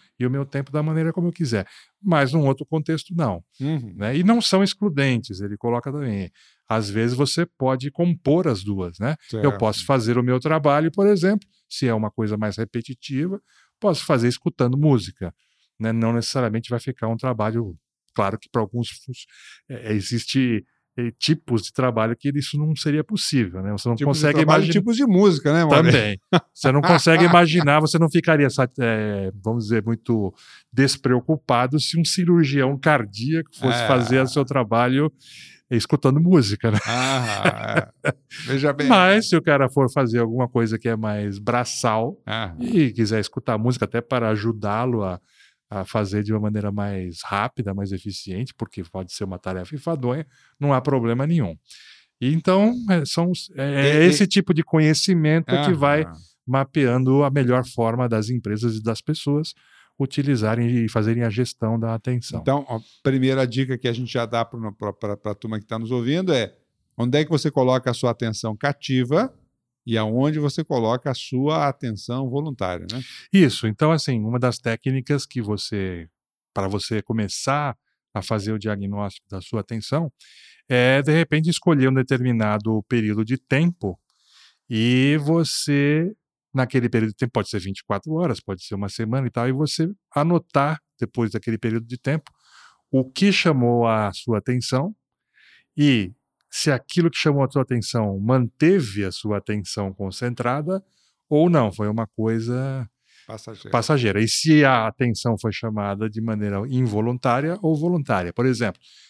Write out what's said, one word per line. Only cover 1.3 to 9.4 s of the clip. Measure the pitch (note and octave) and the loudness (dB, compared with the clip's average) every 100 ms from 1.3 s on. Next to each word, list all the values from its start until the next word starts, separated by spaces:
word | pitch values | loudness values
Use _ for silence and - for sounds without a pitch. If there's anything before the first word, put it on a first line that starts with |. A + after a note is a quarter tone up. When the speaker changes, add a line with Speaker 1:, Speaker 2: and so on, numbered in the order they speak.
Speaker 1:
quiser. | E3 D3 A2 F#2 - _ _ | -2 -2 -2 -4 -12 _ _
Mas | G3+ D#3+ C3+ | 0 2 2
num | D#3+ C#3 | 2 2
outro | C3+ - | 0 -2
contexto, | D#3+ D3+ D#3+ - | -4 -2 -4 -4
não. | E3+ C3+ F2 - - | -2 -2 -2 -8 -8
Speaker 2:
Uhum. | C3+ D#3 A2+ F2+ | -4 -4 -6 -6
Speaker 1:
Né? | G#2 C#3 | -2 2
E | |
não | F3+ A#3 | 4 4
são | - F#3+ | 4 2
excludentes, | G3 - G#3 C#3+ C#3 A#2+ - F#2 | 2 0 -2 0 2 0 -2 -8
ele | G2+ G#2 | -8 -6
coloca | A#2+ A#2+ C#3 | -4 -4 -4
também. | C#3+ C#3 G2+ F2+ - _ _ - | -6 -4 -4 -6 -12 _ _ -4
Às | A2+ G#2 | -2 -2
vezes | G#2 A#2 B2 | 0 0 0
você | C#3 - E3+ | 0 0 -4
pode | - C3 C3 C#3 | -2 -2 -2 -4
compor | - F3 E3+ C3+ D#3+ F3 | -2 0 0 2 2 2
as | G#2 | -2
duas, | G2+ G2 F2+ E2+ | -4 -6 -6 -6
né? | A#2 D#3 - | -6 -6 -8
Eu | A2 | -2